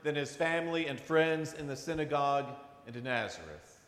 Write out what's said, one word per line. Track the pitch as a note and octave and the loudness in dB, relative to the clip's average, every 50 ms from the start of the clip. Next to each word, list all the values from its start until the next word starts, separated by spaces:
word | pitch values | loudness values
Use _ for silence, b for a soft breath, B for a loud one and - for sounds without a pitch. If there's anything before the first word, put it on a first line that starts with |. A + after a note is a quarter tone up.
| - | 0
than | D3+ D3 | 0 0
his | D3 C#3+ C3+ C#3+ | 0 -2 -4 0
family | - E3 E3 E3 E3+ E3+ E3+ E3 E3 D#3+ | 0 0 2 2 0 0 0 0 0 0
and | D3 C3+ A#2 | -2 -4 -6
friends | - - D#3+ D#3+ D#3+ D#3+ D#3+ D#3+ D#3+ C#3+ - | -4 2 4 6 6 6 4 0 0 -4 -6
in | - D3+ | -6 -6
the | C#3+ C3+ | -6 -6
synagogue | C3+ - - D#3+ D#3 D3+ C3+ D3 C#3+ C#3+ C#3+ C#3+ C#3+ C3+ B2+ B2 - - - - - - | -6 -4 -4 -2 -2 0 2 2 2 4 4 4 2 2 -2 -8 -12 -14 -20 -20 -20 -16
in | A#2 A#2 A#2+ A#2+ | -12 -10 -8 -4
Nazareth. | C3 B2+ A#2 A2 G2 - - E2 D#2 D2+ D2+ - - - - - | 0 0 0 0 0 -4 -10 -12 -12 -14 -14 -16 -20 -20 -20 -20